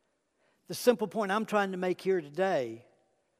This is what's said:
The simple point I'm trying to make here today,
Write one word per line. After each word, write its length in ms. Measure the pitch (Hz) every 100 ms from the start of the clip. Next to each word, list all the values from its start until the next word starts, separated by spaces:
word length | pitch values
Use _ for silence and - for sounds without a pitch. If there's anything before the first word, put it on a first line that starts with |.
| _ _ _ _ _ _ -
The 60 |
simple 340 | - 247 240 214
point 240 | 202 202
I'm 120 | 202
trying 280 | 214 208 196
to 40 | 185
make 240 | 180 175
here 200 | 185 185
today, 680 | 147 147 190 165 120 113 - _ _ _ _ _